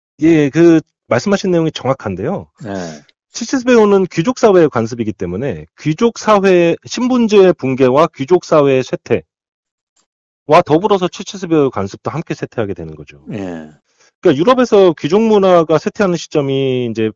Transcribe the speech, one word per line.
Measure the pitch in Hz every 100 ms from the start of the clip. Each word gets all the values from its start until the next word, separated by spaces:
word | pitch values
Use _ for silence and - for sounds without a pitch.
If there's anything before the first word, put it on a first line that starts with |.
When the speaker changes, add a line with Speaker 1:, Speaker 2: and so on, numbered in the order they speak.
| _ -
Speaker 1:
예, | 156 160 147
그 | 151 170 165 - _ -
말씀하신 | 123 - 196 196
내용이 | 175 160
정확한데요. | - 127 135 107 92 117 90 80 _
Speaker 2:
네. | 107 98 85 76 _ _ _
Speaker 1:
치치스베오는 | - 240 269 240 240 214 196 185
귀족 | - 170 254
사회의 | 226 185 156
관습이기 | 120 113 117 110
때문에 | 104 90 92 135 85 76 _
귀족 | 147 156 233 -
사회, | - 214 196 180 170 - -
신분제 | - 247 254 226 208 190
붕괴와 | 170 135 131 131 131 165
귀족 | - 135 180 -
사회의 | 160 143 131
쇠퇴와 | 127 - - 107 - _ _ _ _ _ _ _ _ _ _ _ - 160 -
더불어서 | 156 202 202 175
치치스베오의 | - 196 196 180 160 139
관습도 | 104 98 - -
함께 | 113 -
쇠퇴하게 | - - - 104
되는 | 87 80 76
거죠. | 73 71 -
Speaker 2:
예. | 104 95 85 78 76 _ _ _ _
Speaker 1:
그러니까 | 185 135
유럽에서 | 190 254 247 208 185 160
귀족 | 143 190
문화가 | 226 214 190 175 160 156
쇠퇴하는 | - - 196 170
시점이 | - 160 139 135 135 127 123
이제 | 110 110